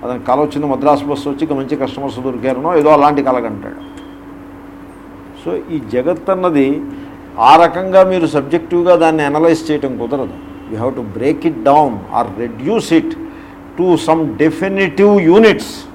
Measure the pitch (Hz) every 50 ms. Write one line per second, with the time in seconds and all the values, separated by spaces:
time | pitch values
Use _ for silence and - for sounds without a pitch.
0 | - 120 127 123 - - 127 139 151 143 147 147 151 147 135 127 - 147 147 143
1 | 143 143 147 139 - 147 139 139 160 156 147 135 135 127 147 143 135 127 - -
2 | 139 135 110 117 127 135 123 117 107 131 131 123 139 160 180 165 147 151 156 151
3 | 143 147 151 143 135 135 127 123 117 113 107 104 95 - - - - - - -
4 | - - - - - - - - - - - - - - - - - - - -
5 | - - - - - - - - - - - - - - 170 151 123 104 107 123
6 | 127 156 180 165 - - 190 185 185 180 160 143 135 135 139 147 - - - -
7 | - - - - - - - - 110 123 147 165 170 165 - 175 190 190 185 190
8 | 190 185 185 185 165 151 143 147 135 135 160 170 165 - 175 175 175 175 180 170
9 | 165 165 160 156 151 139 143 151 165 165 165 160 - - 151 147 143 135 127 110
10 | 117 117 131 139 127 - - - - - - - - - 107 107 117 123 - -
11 | 120 104 98 113 113 139 156 143 - 165 156 131 - 139 139 151 151 135 113 101
12 | 92 - 101 110 120 110 92 101 117 120 113 107 123 151 - 226 - - 165 160
13 | 156 - - - - - - - - - - - - - - - 175 185 175 156
14 | - - 160 165 160 143 107 95 147 160 156 - 180 196 196 196 196 185 - -
15 | 202 208 208 202 175 160 175 208 226 220 180 - - - - - - - -